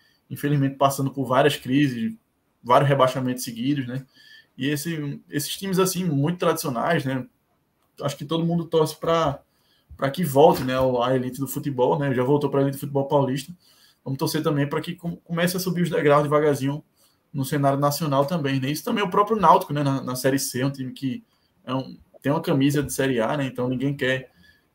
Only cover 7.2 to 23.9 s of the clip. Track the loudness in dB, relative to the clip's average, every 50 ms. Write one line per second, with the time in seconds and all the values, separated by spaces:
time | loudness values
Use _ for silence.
7.2 | -6 -10 _ _ _ _ _ _ _ _ _ _ _ _ _ -8 -8 -8 -6 -8
8.2 | -8 -4 -2 -2 0 0 0 -2 -2 0 0 2 2 0 -2 -6 -2 0 0 2
9.2 | 2 0 -2 -6 _ _ _ _ _ _ _ _ _ _ -10 -4 -4 -4 -2 -2
10.2 | -2 2 6 8 8 8 8 6 0 -2 0 0 0 2 2 0 0 2 2 0
11.2 | 0 -2 -6 -6 -8 -6 -6 -6 -6 -4 0 2 2 2 2 2 0 0 0 0
12.2 | 2 2 2 2 2 2 2 2 0 0 -2 -4 -8 -4 -2 -2 -2 2 2 2
13.2 | 2 2 -2 -4 -6 -10 -16 _ _ _ _ _ _ _ _ _ -10 -8 -6 -4
14.2 | -4 -2 -2 -2 -2 0 0 0 0 0 -2 -6 -6 -8 -12 -10 -8 -10 -10 -10
15.2 | _ -8 -4 -2 0 0 0 -2 -4 -4 -2 -2 -2 0 0 0 4 4 4 4
16.2 | 4 2 2 2 2 2 2 2 0 -2 -4 -4 -8 _ _ _ _ _ _ _
17.2 | _ _ -6 -6 -4 -2 -2 0 2 2 2 2 2 0 0 0 -2 -2 0 0
18.2 | 0 0 0 -2 -2 0 -2 0 -2 -2 -4 -4 -4 -4 -2 -2 -2 0 2 0
19.2 | 2 2 2 4 6 6 6 6 4 0 -4 -2 0 0 0 -2 -2 -4 -6 0
20.2 | 0 0 0 0 -2 -4 -4 -2 -2 -2 -4 -6 -10 -10 -10 -6 -6 -6 -6 -6
21.2 | -12 _ _ _ _ _ _ _ -10 -6 -6 -6 -6 -8 -14 -20 _ _ _ -6
22.2 | -2 -2 -2 0 0 0 2 4 4 4 2 2 -2 -2 -2 -2 0 0 2 0
23.2 | 0 0 0 -2 -4 -6 -4 -4 -4 -4 -2 -2 -2 -4